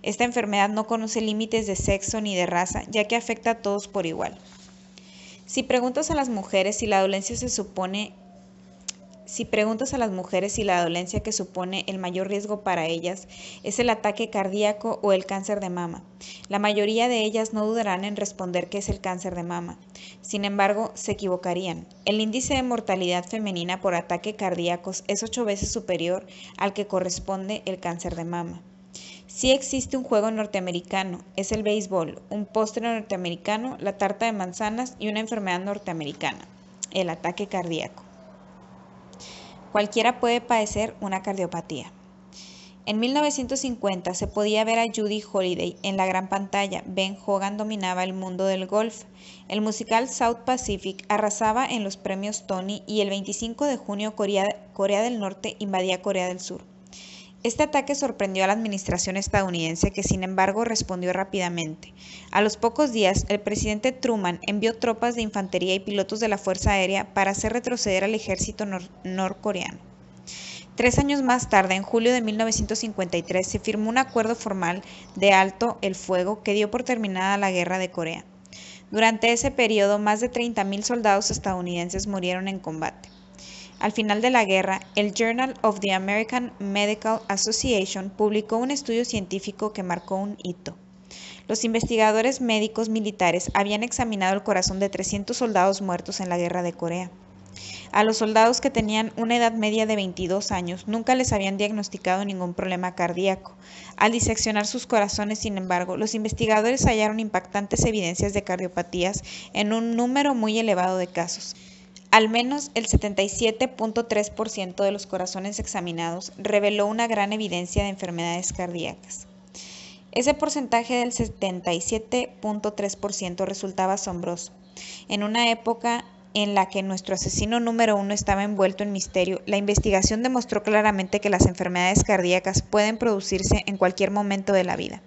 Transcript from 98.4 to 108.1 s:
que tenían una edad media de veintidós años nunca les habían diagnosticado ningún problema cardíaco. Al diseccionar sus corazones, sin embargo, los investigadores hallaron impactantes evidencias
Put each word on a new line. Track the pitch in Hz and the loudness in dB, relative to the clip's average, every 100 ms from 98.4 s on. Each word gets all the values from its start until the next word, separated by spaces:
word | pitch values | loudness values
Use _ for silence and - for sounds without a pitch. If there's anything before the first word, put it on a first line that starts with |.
| 226 247 | 8 6
que | 277 | 0
tenían | 247 214 214 220 - | 0 0 0 -2 -2
una | 226 240 | 0 4
edad | 233 | 4
media | 226 214 220 220 | 4 0 2 2
de | 214 | 2
veintidós | 190 175 180 190 - | 0 -2 0 0 0
años | 190 175 180 - | -4 -4 -6 -4
nunca | 226 226 | -2 2
les | 262 247 | 2 4
habían | 214 196 196 | 2 0 0
diagnosticado | 208 214 196 190 185 185 | 0 -2 -6 -4 0 0
ningún | 202 185 180 | 0 -4 -4
problema | 175 185 180 180 175 | -4 -2 -2 -4 -2
cardíaco. | 175 175 190 190 - - - - - - | -2 2 0 0 -6 -20 -20 -20 -18 2
Al | 214 | 2
diseccionar | 226 233 220 220 214 208 | 4 2 2 2 0 0
sus | 254 - | -4 2
corazones, | 226 202 - 208 214 | 2 2 0 -2 -2
sin | 220 196 | -4 -4
embargo, | 185 175 180 185 | 0 0 0 -2
los | 214 220 | -2 0
investigadores | 214 - 226 220 226 262 277 | -2 0 4 6 4 4 4
hallaron | 220 214 220 | 6 4 2
impactantes | 214 - - 202 196 233 | -2 -2 -2 -4 0 2
evidencias | 240 214 175 | 2 2 0